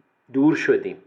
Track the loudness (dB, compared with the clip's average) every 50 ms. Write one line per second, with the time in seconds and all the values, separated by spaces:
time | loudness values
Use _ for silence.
0 | _ _ _ _ _ _ -2 0 2 2 2 0 0 0 0 0 -2 -6 -12 -14
1 | _